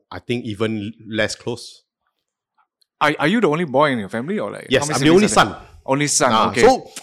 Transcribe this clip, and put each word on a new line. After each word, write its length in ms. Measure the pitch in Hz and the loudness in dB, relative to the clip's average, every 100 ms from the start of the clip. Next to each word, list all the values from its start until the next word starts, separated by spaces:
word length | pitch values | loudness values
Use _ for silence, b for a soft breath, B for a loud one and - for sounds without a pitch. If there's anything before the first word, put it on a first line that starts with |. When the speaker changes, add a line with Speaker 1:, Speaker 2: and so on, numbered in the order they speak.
| _ | _
Speaker 1:
I 80 | 90 | -16
think 240 | - 120 | -8 -6
even 480 | 117 101 110 110 101 - 113 | -6 -4 -4 -4 -8 -12 -8
less 280 | 110 104 | -4 -4
close. 480 | - - 113 - - _ _ _ _ _ _ _ _ _ _ _ _ | -4 -10 -10 -14 -20 _ _ _ _ _ _ _ _ _ _ _ _
Speaker 2:
Are, 140 | 151 147 | 0 2
are 100 | 147 | 0
you 120 | 233 | 2
the 80 | 185 | 2
only 160 | 156 | 0
boy 260 | 170 127 - | 0 0 2
in 60 | 135 | 0
your 100 | 98 | -6
family 300 | 113 143 208 | -8 -6 -6
or, 120 | 101 | -8
like, 160 | 101 - | -10 -2
Speaker 1:
Yes, 180 | 127 147 | 0 0
Speaker 2:
how 60 | |
many 20 | 131 | 0
Speaker 1:
I'm 80 | |
the 60 | 143 | 4
only 140 | 180 214 | 4 4
Speaker 2:
siblings 80 | 190 117 | 2 0
are 20 | |
there? 80 | - | -2
Speaker 1:
son. 80 | - - - | -18 -16 -4
Speaker 2:
Only 200 | 135 147 | -2 0
son, 240 | - 135 | 0 2
Speaker 1:
Ah, 160 | 110 95 | 2 2
Speaker 2:
okay. 100 | 101 | 4
Speaker 1:
so 280 | 226 247 - - | 4 4 -2 -20